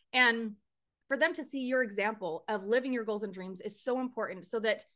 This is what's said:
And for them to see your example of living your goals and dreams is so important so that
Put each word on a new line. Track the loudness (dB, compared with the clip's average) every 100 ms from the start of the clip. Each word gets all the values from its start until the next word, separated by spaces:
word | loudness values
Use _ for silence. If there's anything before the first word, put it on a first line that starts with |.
| _
And | 4 6 6 0 -8 _ _ _ _ _
for | 2
them | 4
to | 2 -6
see | -4 0
your | 2
example | 2 0 0 0 -4 -4 -2
of | -4 2
living | 2 2
your | -2
goals | -2 -4
and | -4
dreams | -8 -10 -10
is | -10 -6
so | -2 0
important | -2 -4 -6 -6 -6
so | -2
that | 0 0 -4